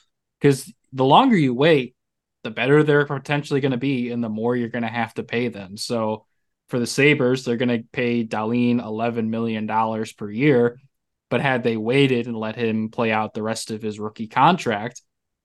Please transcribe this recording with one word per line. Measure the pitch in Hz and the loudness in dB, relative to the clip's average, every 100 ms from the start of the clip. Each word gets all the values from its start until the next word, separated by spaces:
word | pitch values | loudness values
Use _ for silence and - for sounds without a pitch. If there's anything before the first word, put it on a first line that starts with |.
| _ _ _ _ | _ _ _ _
'cause | 143 135 - - _ | 2 2 -2 -20 _
the | 131 | -2
longer | 131 160 262 208 | 6 6 6 4
you | 139 | 2
wait, | 120 156 151 123 - _ _ _ _ | 4 4 4 0 -10 _ _ _ _
the | 123 | -12
better | 110 123 147 | -4 2 4
they're | 151 147 143 | 4 2 2
potentially | 139 135 147 143 143 | -4 -4 -4 -2 -2
gonna | 135 123 | 0 0
be, | 135 127 120 | -2 -2 -2
and | 120 | -4
the | 117 | -4
more | 107 117 123 | -4 -2 -2
you're | 117 | -4
gonna | 120 117 | -4 -4
have | 117 113 | -2 -4
to | - | -4
pay | 107 117 120 | -6 -4 -4
them. | 110 92 104 | -6 -14 -12
So | - 117 110 107 - _ _ _ _ | -6 -4 -2 -4 -10 _ _ _ _
for | 127 | -4
the | 117 | -4
Sabres, | - 143 139 123 131 | 2 4 4 2 0
they're | 131 117 | -2 -2
gonna | 123 120 117 | 0 -2 -4
pay | - 120 120 110 | -4 -2 -2 -2
Dahlin | 107 110 120 120 120 | -4 -2 0 2 0
eleven | 110 110 117 117 110 | -2 -4 -4 -2 -4
million | 113 113 110 107 | -2 -4 -4 -2
dollars | 110 110 110 110 | 0 0 -2 -6
per | - 104 | -10 -10
year, | 107 151 123 120 120 _ _ _ _ _ | 0 4 4 2 -2 _ _ _ _ _
but | 120 | -2
had | 147 127 | 0 0
they | 117 113 | 0 -2
waited | 110 135 139 123 120 | 0 4 4 2 -2
and | 113 | -6
let | 110 110 | -8 -4
him | 113 110 110 | -2 -2 -4
play | 110 113 | -2 0
out | 110 107 | 0 -2
the | 113 | -4
rest | 107 113 - | -6 -6 -6
of | 110 | -8
his | 107 107 | -8 -8
rookie | 107 - 110 | -10 -10 -4
contract, | 127 147 180 - 104 110 - _ _ _ _ | 2 4 4 0 -4 -4 -12 _ _ _ _